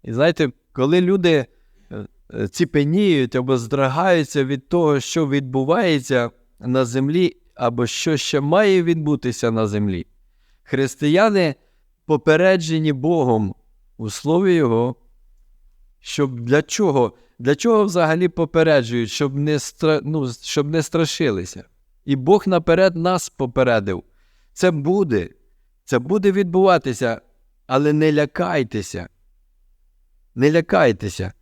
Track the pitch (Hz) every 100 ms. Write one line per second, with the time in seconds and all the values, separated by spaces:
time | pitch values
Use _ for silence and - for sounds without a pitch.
0 | - 113 160 165 147 - _ - 135 180
1 | 180 196 175 151 120 _ _ _ _ 107
2 | 101 _ _ 113 104 - - 151 143 180
3 | 208 151 123 127 127 131 117 139 135 139
4 | 190 170 143 147 135 135 _ 175 160 139
5 | - 165 147 139 131 131 135 190 190 147
6 | 120 127 120 _ _ _ 120 131 123 131
7 | 139 170 180 - _ - 120 120 117 -
8 | 165 147 - 147 143 180 208 190 170 165
9 | 151 143 123 120 117 113 107 104 104 90
10 | - _ _ _ _ _ - 131 135 -
11 | 147 170 170 196 165 - _ _ _ _
12 | - 151 - 160 185 190 160 160 156 135
13 | 147 170 127 110 98 - _ _ _ -
14 | 110 - 143 170 196 175 131 113 123 123
15 | _ _ _ _ _ _ _ _ _ _
16 | - - 139 123 117 143 156 - 196 139
17 | 113 _ _ _ 123 147 233 220 202 175
18 | 160 160 180 - 160 165 160 147 117 120
19 | 110 - 143 139 147 147 - _ 156 151
20 | 147 156 131 117 - - 147 160 151 170
21 | 160 - 151 95 90 92 - _ _ _
22 | - 139 131 202 - 175 165 165 190 175
23 | 175 180 - - 131 135 127 113 98 90
24 | _ _ _ _ _ - 185 156 143 196
25 | 175 107 85 _ _ _ _ _ - 123
26 | 127 202 196 190 185 180 190 170 135 113
27 | 123 113 _ _ _ _ - 131 147 151
28 | 156 151 147 - 180 160 120 110 95 87
29 | 87 _ _ _ _ _ _ _ _ _
30 | _ _ _ 120 139 165 165 190 139 98
31 | 104 - 95 -